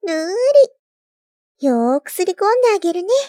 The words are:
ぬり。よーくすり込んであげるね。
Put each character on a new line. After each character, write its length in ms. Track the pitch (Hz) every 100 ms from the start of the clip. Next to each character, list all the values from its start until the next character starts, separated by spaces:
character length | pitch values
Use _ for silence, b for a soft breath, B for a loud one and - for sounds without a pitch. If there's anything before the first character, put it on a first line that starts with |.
ぬ 120 | 381 320 320 403 508 571 539 _ _ _ _ _ _ _ _ _
り。 80 | 277
よ 300 | 240 233 269
ー 40 |
く 80 | -
す 140 | -
り 100 | 359
込 160 | 359 403
ん 120 | 480
で 80 | 494 403
あ 40 |
げ 140 | 339
る 100 | 339
ね。 60 | 370 523